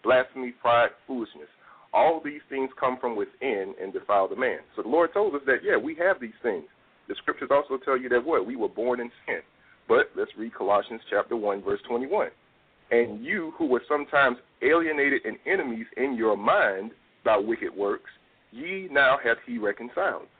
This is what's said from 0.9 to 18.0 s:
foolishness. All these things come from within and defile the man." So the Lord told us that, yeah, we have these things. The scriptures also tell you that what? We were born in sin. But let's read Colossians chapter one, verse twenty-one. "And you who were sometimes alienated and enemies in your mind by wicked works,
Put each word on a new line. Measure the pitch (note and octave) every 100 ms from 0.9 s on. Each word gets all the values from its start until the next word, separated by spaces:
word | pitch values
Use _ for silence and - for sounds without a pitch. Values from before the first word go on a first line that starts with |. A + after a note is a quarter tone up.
| - -
foolishness. | C3 A2 - D2+ _ - - _
All | - F3+ D#3+
these | D3 D3 -
things | C3+ C3 -
come | C3 B2+
from | B2 A2
within | G2 _ C3 G#2 G2 -
and | F#2+
defile | - - G2+ F#2+
the | A2
man." | B2+ E2+ - -
So |
the | G#2+
Lord | D#3 E3
told | G3+ G#3
us | C#3+ C3+
that, | B2
yeah, | G#3 C3
we | A#2+ D#3+
have | F3+ F3+
these | A#2 -
things. | A#2+ F2+ D2 _ _ _ -
The | G2+
scriptures | - - C3
also | C#3 C#3+ C3+
tell | C#3+ C3
you | B2+
that | C3+
what? | C3+ C#3+ G2
We |
were | B2+ G2+
born | G#2+ A#2+ B2
in | A#2+ - -
sin. | F2 - _ _ _ -
But | A#2 - -
let's | G#2+ -
read | A2+
Colossians | - G2 G#2 - A2+ -
chapter | G2+ -
one, | A#2+ G#2 G2
verse | G2 G2+ -
twenty-one. | A#2+ C3+ G3 G#2 _ _ _ _ _ _
"And | A#2 A#2+ G#2+
you | C3 G3+ D#3+ -
who | D#3
were | B2 -
sometimes | D3 C#3+ D3 C3+ B2 _ _
alienated | C3 E3 E3 D3 C#3 C#3
and | - G#2
enemies | C#3 F#3+ C#3+ A2+ A2+ -
in | C3+
your | A#2+ A2 G2+
mind | A2 G3 B2 F#2+ A2 - _ _
by | A#2 G#2+
wicked | G#2+ A2+ F#2
works, | E2+ G2+ A2